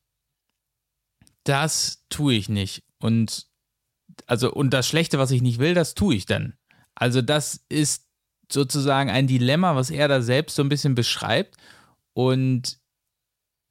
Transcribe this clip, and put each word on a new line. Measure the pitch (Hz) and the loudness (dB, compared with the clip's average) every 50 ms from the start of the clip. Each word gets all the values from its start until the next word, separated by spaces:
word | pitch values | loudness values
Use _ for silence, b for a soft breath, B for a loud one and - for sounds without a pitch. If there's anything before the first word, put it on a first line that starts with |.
| _ _ _ _ _ _ _ _ _ _ _ _ _ _ _ _ _ _ _ _ _ _ _ _ _ _ _ _ _ | _ _ _ _ _ _ _ _ _ _ _ _ _ _ _ _ _ _ _ _ _ _ _ _ _ _ _ _ _
das | 143 139 139 156 151 - - - - - - _ _ | -2 0 0 0 0 -2 -2 -4 -4 -6 -10 _ _
tue | - - 147 139 120 | -6 -2 0 2 2
ich | 107 98 - | 2 0 -2
nicht. | 107 101 95 92 - - - _ _ _ | -2 -2 -2 -4 -8 -14 -18 _ _ _
Und, | - 113 113 113 113 101 - - - _ _ _ _ _ _ _ _ _ _ _ _ - - - - | 0 0 2 2 0 0 -4 -10 -12 _ _ _ _ _ _ _ _ _ _ _ _ -20 -20 -20 -4
also, | - 123 - - - | -4 -2 0 0 -2
und | - - 143 127 127 | 0 0 0 0 2
das | 131 123 | 0 0
Schlechte, | - - 160 165 - - 139 | 0 0 -2 0 0 0 0
was | 135 127 | 0 2
ich | 135 123 127 | 2 2 2
nicht | 123 117 117 | 0 0 0
will, | 135 165 180 | 0 2 2
das | 175 156 - - | 2 0 -2 -2
tue | - 202 196 127 | 0 0 2 2
ich | 95 - | 0 0
dann." | - 101 - - - - _ _ b b b b b _ | -2 -2 -2 -2 -6 -10 _ _ b b b b b _
Also | - 120 123 120 131 | -2 0 0 2 0
das | 120 127 151 151 139 - - - _ _ | 0 0 0 -2 -2 -4 -8 -10 _ _
ist | 135 151 151 135 - - - _ _ _ _ _ _ _ _ _ | -2 -2 0 -2 -2 -6 -10 _ _ _ _ _ _ _ _ _
sozusagen | - 139 143 127 - 143 135 143 135 135 139 113 | -2 -2 -2 0 -2 0 0 2 2 2 0 2
ein | 92 131 139 | 2 2 2
Dilemma, | 131 131 123 123 127 143 170 185 180 151 | 2 2 2 2 2 2 2 2 2 2
was | 127 127 143 | 0 -2 -2
er | 160 139 151 | 0 0 2
da | 143 139 131 | 2 2 2
selbst | 117 117 123 143 160 - - | 2 2 0 0 0 -2 -2
so | - 139 | -2 0
ein | 139 | 0
bisschen | 147 139 - 143 127 | 0 0 0 0 0
beschreibt. | 120 117 - - - - 104 113 151 208 - _ b b b b b b b b b _ _ _ | 2 0 -2 -2 -4 -2 0 0 0 0 -4 _ b b b b b b b b b _ _ _
Und | - 127 127 131 131 131 131 131 123 127 - - - _ _ _ _ _ _ _ _ _ _ _ _ _ _ _ _ _ _ | -2 0 0 2 2 0 0 0 -2 -4 -8 -12 -12 _ _ _ _ _ _ _ _ _ _ _ _ _ _ _ _ _ _